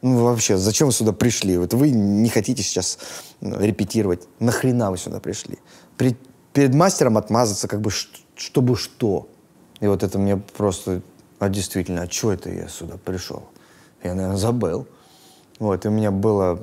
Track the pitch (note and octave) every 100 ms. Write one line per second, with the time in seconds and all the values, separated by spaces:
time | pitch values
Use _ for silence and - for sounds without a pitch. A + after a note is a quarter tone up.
0 | B2+ B2 A#2+ A#2+ - G2 F#2+ G#2 D3+ A#2
1 | A2 F#2+ A#2+ A2 G2 F2+ F2 A#2 D3+ A#2+
2 | G2+ G2+ A2+ A2+ G#2 B2+ G2 - F2+ -
3 | - - - - G2 - G#2 G2+ G2+ A2+
4 | G2 F2 - - A2+ A#2+ C3 A#2+ G#2+ F#2
5 | - - - G2 - - _ - - _
6 | B2+ A#2 - - _ - C#3 C3+ F3+ -
7 | C3+ A2 - A2+ A#2+ G2+ - G#2 G#2+ G2
8 | - - _ - - - B2 B2 - -
9 | A2+ F2+ - - _ _ - - G#2 G2
10 | G2 G2 G2+ G2 G#2 - G#2 F#2 - F#2
11 | - - - _ G2+ G2 F#2 G2 F2+ F2
12 | F2 - A2+ F#2 - F2+ E2+ - E2+ F2+
13 | - F#2 - - - - - - - _
14 | F2+ F#2 F#2+ F#2+ A2 A#2+ G2 F2+ C3+ -
15 | - - - - _ - G#2+ F#2 G#2+ G#2+
16 | G#2+ F#2+ A2 G#2 F#2 F2